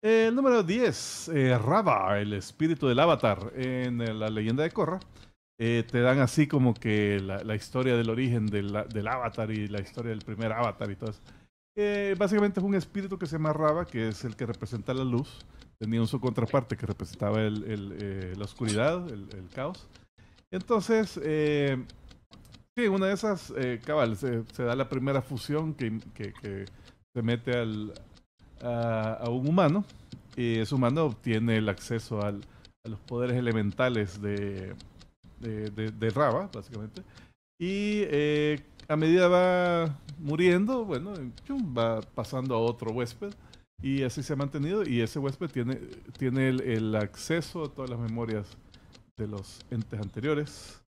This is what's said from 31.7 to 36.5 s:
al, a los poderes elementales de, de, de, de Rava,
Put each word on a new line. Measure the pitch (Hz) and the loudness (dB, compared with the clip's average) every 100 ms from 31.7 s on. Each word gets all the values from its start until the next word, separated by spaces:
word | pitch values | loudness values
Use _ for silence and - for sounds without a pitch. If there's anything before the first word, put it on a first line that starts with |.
| 98 - 117 - 110 | -2 -4 -6 -4 -4
al, | 104 101 101 - - _ | -4 -4 -12 -20 -20 _
a | - | -14
los | 107 | -14
poderes | - 120 123 120 | -8 -4 0 0
elementales | 123 113 104 92 127 117 101 98 | 2 2 0 2 2 2 -2 -4
de, | 101 101 101 98 95 95 - - - _ - - | -4 -4 -4 -6 -10 -12 -18 -20 -20 _ -20 -12
de, | 117 107 107 | -8 -6 -6
de, | 101 110 | -4 -6
de | 110 113 | 0 0
Rava, | 110 147 117 190 | 2 2 2 -2